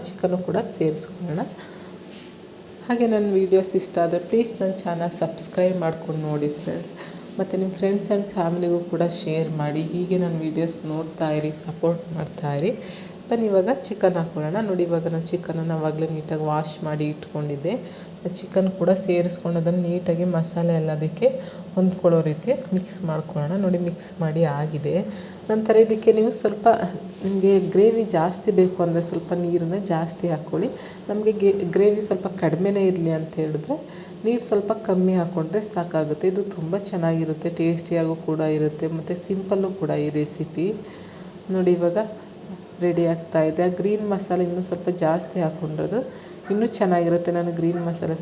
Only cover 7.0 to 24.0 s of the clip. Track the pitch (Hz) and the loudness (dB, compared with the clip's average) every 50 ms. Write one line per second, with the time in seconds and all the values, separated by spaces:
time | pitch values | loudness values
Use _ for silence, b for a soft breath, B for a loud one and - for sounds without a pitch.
7 | B B B B B B - 196 185 - 190 185 190 190 - - 202 196 202 202 | B B B B B B -4 -4 -4 -2 0 -2 -2 -2 -2 0 0 0 0 0
8 | - - 208 202 202 - - 196 170 170 175 175 175 170 175 175 175 - 175 165 | 0 0 0 0 0 -2 -2 0 0 0 0 0 2 2 2 0 0 -2 0 0
9 | 170 170 170 - - 160 160 160 160 160 156 151 147 147 147 156 165 - - 175 | 2 2 0 0 0 0 0 0 0 -2 -2 -2 -2 -2 -2 -2 -2 -2 -2 -2
10 | 180 180 185 180 180 170 165 160 160 156 151 160 165 165 - - - 156 156 160 | 0 0 2 2 2 0 0 -2 -2 -2 -2 0 -2 -2 -2 -4 -6 -4 -4 -4
11 | 165 160 151 - 160 156 151 151 151 151 151 - - 165 160 - 170 165 170 - | -4 -6 -4 -4 -2 0 0 0 0 -2 -4 -6 -8 -10 -6 0 0 0 0 0
12 | - 170 165 160 156 - - - 160 143 143 143 165 226 - - B B B B | -4 -8 -6 -6 -6 -8 -6 -4 -2 -2 0 0 0 0 -2 -4 B B B B
13 | B B B B - - 240 226 220 208 196 185 185 233 - - - - 202 - | B B B B -4 -2 0 0 2 4 4 4 4 4 2 0 -2 -4 -2 2
14 | 190 185 175 170 165 170 - 156 151 156 180 220 220 202 185 175 175 165 170 165 | 2 2 4 2 -2 -2 -4 -4 -2 -2 0 0 0 0 0 0 0 2 0 0
15 | 165 170 165 160 165 - 180 175 - - 160 165 160 165 160 156 156 156 151 156 | 0 0 -2 -2 -2 -2 -4 -4 -4 -4 -4 -2 -2 -2 -2 0 0 -2 0 0
16 | 160 160 160 156 151 160 160 156 156 151 151 156 160 160 - - 165 156 151 151 | -2 -2 -2 -4 -4 -4 -4 -2 0 0 0 0 0 -2 -4 -6 -4 -4 -2 -2
17 | 151 151 151 - - - - 151 147 147 143 139 143 175 233 247 B B B B | -2 -2 -4 -6 -10 -8 -6 -6 -4 -4 -4 -2 -2 -2 -2 -4 B B B B
18 | B B B - - 175 180 - - - - 190 190 185 185 - 175 180 190 185 | B B B -10 -8 -6 -4 -4 -4 0 2 2 2 2 0 2 2 2 2 2
19 | - 185 175 175 175 180 - - - 170 170 165 160 170 180 180 175 170 175 180 | 2 2 2 2 2 0 -2 -4 -4 -2 0 0 2 2 2 2 0 0 -2 -2
20 | 175 180 170 165 180 180 175 165 165 - - 170 170 170 165 160 156 156 151 151 | 0 0 0 2 2 0 2 0 0 -2 -2 0 2 2 2 2 2 0 0 0
21 | 156 160 - - 233 269 262 B B B B B B B - 185 185 185 180 - | -2 -2 0 2 2 2 2 B B B B B B B 0 2 2 2 4 4
22 | - 175 165 165 156 156 147 - - 233 285 311 - - 190 185 - - - - | 4 4 6 6 4 2 -2 -2 0 0 0 0 0 -2 -2 -2 -2 -4 -6 -6
23 | 185 160 156 156 151 - - 151 147 156 185 202 196 180 180 175 175 170 165 - | -4 -4 -2 -4 -4 -4 -4 -4 -2 -2 0 0 2 2 2 2 0 -2 -4 -4